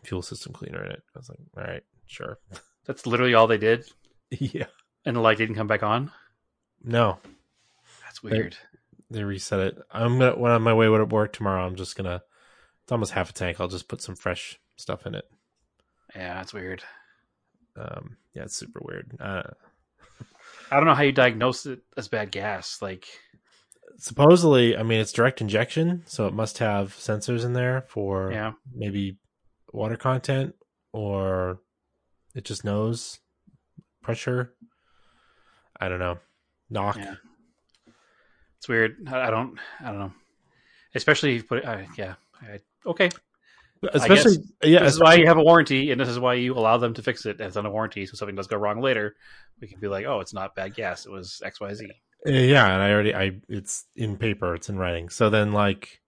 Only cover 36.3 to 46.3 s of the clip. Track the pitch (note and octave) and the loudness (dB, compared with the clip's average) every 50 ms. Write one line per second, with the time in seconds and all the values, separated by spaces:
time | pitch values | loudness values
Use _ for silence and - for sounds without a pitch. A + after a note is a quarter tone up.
36.3 | _ _ _ _ _ _ _ - A2+ G2+ G2 G#2 G2+ G#2 G2 G2 G2+ - _ _ | _ _ _ _ _ _ _ -8 -6 -4 -4 -4 -4 -6 -8 -14 -16 -18 _ _
37.3 | _ _ _ _ _ _ _ _ _ _ _ _ _ _ _ _ _ _ _ _ | _ _ _ _ _ _ _ _ _ _ _ _ _ _ _ _ _ _ _ _
38.3 | _ _ _ _ _ _ - - A#2+ A2+ A2 A2 - - E3+ C3+ B2+ B2+ B2+ A#2 | _ _ _ _ _ _ -6 -2 0 0 0 0 -2 -8 -12 -8 -6 -4 -2 -2
39.3 | A2+ A2+ B2+ B2+ - - - - - - C#3+ A#2+ G2+ G2+ G2 F#2+ - _ _ _ | -2 -2 -4 -6 -10 -16 -18 -18 -18 -14 -12 -12 -10 -10 -10 -12 -14 _ _ _
40.3 | _ _ _ _ _ _ _ _ _ _ _ _ - A#2+ - D3+ D3 - - C#3 | _ _ _ _ _ _ _ _ _ _ _ _ -8 -2 2 2 2 4 2 0
41.3 | B2 A#2 A2 - A#2+ B2+ - B2+ A2 G2+ G2 - - - G2 F#2+ F#2+ _ _ _ | 0 -2 -4 -4 -4 -4 -4 -6 -8 -10 -10 -14 -12 -12 -12 -12 -12 _ _ _
42.3 | _ _ B2 G#2 G#2 G2+ _ _ _ _ - F3 E3 - F#3+ F#3 - - _ _ | _ _ -20 -20 -20 -20 _ _ _ _ -8 -8 0 0 0 0 0 -6 _ _
43.3 | _ _ _ _ _ _ _ _ _ - - F3 - C#3+ B2 - G3 G3+ - A3+ | _ _ _ _ _ _ _ _ _ -10 -8 -2 0 0 6 6 8 8 8 6
44.3 | F#3 - - - _ - - D#3 E3 F3 - C#3 C#3 D#3+ E3 D#3+ E3+ F3 D#3+ E3 | 6 4 0 -10 _ 0 4 8 8 8 8 6 6 8 8 10 10 10 10 8
45.3 | E3 D#3+ D3 E3 E3+ E3+ D3 - C3+ C3+ C#3 D3 B2 B2+ B2+ B2 A#2+ B2 B2 B2 | 6 8 8 8 8 8 6 4 0 0 0 0 0 0 -2 -2 -2 0 0 0